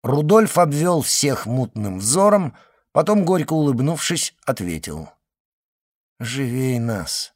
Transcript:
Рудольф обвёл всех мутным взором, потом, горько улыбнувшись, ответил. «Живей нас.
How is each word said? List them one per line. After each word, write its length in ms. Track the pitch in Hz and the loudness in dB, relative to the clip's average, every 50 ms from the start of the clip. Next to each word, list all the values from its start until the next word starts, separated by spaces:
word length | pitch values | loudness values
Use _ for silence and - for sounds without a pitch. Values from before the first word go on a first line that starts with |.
| - | -2
Рудольф 540 | 123 127 147 151 151 196 220 226 190 - 165 | 0 0 0 2 6 6 6 6 4 4 2
обвёл 440 | 175 156 143 147 156 180 175 160 | 2 2 2 0 0 2 2 0
всех 440 | 131 - - - - 143 131 - - | 0 0 -2 0 0 0 -2 -2 -4
мутным 540 | 104 117 131 127 107 _ 110 104 101 92 92 | -4 -2 -2 -2 -4 _ -8 -6 -6 -6 -4
взором, 560 | 98 110 139 180 196 208 208 202 180 139 - - - _ _ _ _ _ _ | -2 -2 2 4 4 4 4 4 0 -2 -8 -12 -20 _ _ _ _ _ _
потом, 320 | 143 156 175 214 208 190 | 0 2 2 2 2 2
горько 280 | 165 185 180 147 - 156 | 2 0 0 0 0 0
улыбнувшись, 840 | 160 151 143 131 117 131 147 170 151 - - 175 160 - - _ _ _ | 2 2 2 2 2 0 0 -2 -2 -4 -4 -2 -2 -4 -6 _ _ _
ответил. 680 | - 127 - 95 87 85 80 - - 76 80 78 - _ _ _ _ _ _ _ _ _ _ _ _ _ _ _ _ _ _ _ _ _ _ | -6 -4 -4 -4 -6 -6 -6 -8 -10 -12 -12 -12 -14 _ _ _ _ _ _ _ _ _ _ _ _ _ _ _ _ _ _ _ _ _ _
«Живей 600 | 120 113 123 135 139 123 120 127 131 131 127 120 | -10 -8 -4 -4 -4 -2 -2 -2 0 0 0 0
нас. 540 | 117 117 110 98 82 - - - - - _ | 0 -2 -2 -4 -4 -6 -8 -8 -8 -10 _